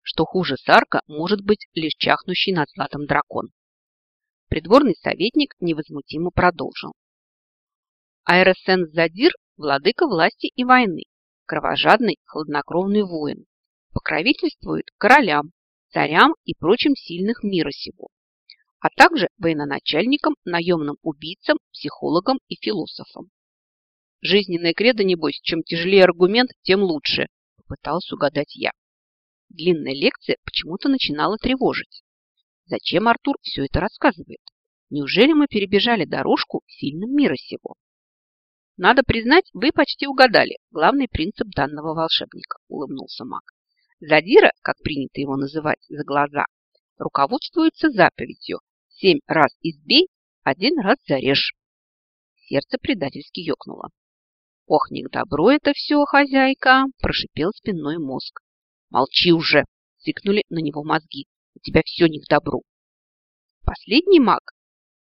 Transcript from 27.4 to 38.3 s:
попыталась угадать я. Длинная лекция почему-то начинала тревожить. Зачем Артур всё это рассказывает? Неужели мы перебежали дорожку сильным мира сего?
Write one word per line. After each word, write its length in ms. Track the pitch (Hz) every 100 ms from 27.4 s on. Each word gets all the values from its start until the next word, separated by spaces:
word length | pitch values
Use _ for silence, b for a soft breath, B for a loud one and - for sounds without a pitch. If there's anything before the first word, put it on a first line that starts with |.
| _ _
попыталась 540 | - 139 - 170 -
угадать 440 | - 143 143 143 -
я. 160 | - - _ _ _ _ _ _ _
Длинная 440 | - 170 160 135
лекция 440 | 139 190 - - -
почему-то 460 | - - 151 185 285
начинала 480 | 269 - 147 151 220
тревожить. 640 | 240 262 226 - - - _ _ _ _ _ _ -
Зачем 420 | - - 170 226
Артур 280 | - - -
всё 240 | - - 139
это 140 | 151
рассказывает? 600 | 196 - 285 160 - - _ _ _ _ _
Неужели 420 | 143 139 156 277
мы 140 | 302 294
перебежали 580 | 214 190 196 226 226 175
дорожку 560 | 143 135 269 - - -
сильным 480 | - 147 156 226 285
мира 200 | 254 131
сего? 380 | - - - - _ _ _ _ _